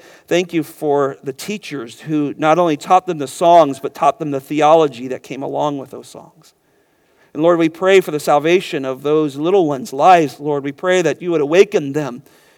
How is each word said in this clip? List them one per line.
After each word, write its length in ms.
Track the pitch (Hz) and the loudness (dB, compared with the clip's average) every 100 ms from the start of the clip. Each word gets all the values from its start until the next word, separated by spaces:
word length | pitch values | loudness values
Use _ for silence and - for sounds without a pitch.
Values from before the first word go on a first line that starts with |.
| - - - | -18 -20 -4
Thank 260 | 175 180 | -2 -2
you 80 | 165 | -4
for 560 | 139 - 151 143 139 135 | -6 -6 -2 0 0 -4
the 100 | 139 | -12
teachers 680 | 131 - 208 - 147 117 - | -12 -10 -10 -10 -12 -12 -16
who 340 | 147 151 143 - | -6 -4 -4 -2
not 220 | 156 160 | 0 2
only 180 | 175 147 | 2 -2
taught 300 | - 185 180 | 0 0 0
them 100 | 160 | -8
the 100 | 135 | -8
songs, 520 | - 170 175 147 135 | 0 6 6 6 0
but 160 | 135 - | -10 -2
taught 240 | 151 - | -2 -2
them 100 | 156 | -6
the 100 | 135 | -8
theology 680 | - 151 151 165 151 117 131 | -6 0 4 4 2 -2 -12
that 160 | 123 | -12
came 180 | - 131 | -12 -12
along 380 | 139 139 147 143 | -8 -4 -4 -4
with 100 | 120 | -12
those 180 | 120 120 | -16 -18
songs. 460 | 113 - _ _ _ _ _ _ _ _ _ _ | -20 -20 _ _ _ _ _ _ _ _ _ _
And 80 | 143 | -2
Lord, 160 | 165 170 | 2 2
we 100 | 165 | 0
pray 320 | 165 190 196 | 0 4 4
for 120 | 180 | 2
the 80 | 151 | -6
salvation 640 | 165 147 151 185 - 151 131 | 0 0 2 0 0 -8 -6
of 160 | 131 | -6
those 360 | 143 156 151 139 | -2 0 0 -4
little 280 | 160 196 156 | 0 2 2
ones' 240 | 139 113 | -2 -6
lives, 480 | 135 165 175 143 - | 0 4 6 4 -4
Lord. 240 | 147 143 | -6 -4
We 80 | 139 | -6
pray 300 | 139 185 185 | -6 0 0
that 180 | 160 - | 0 -2
you 120 | 175 | -4
would 100 | 165 | -2
awaken 520 | 143 175 202 202 143 | 2 2 2 2 -4
them 280 | 143 139 123 _ _ _ | -6 -8 -10 _ _ _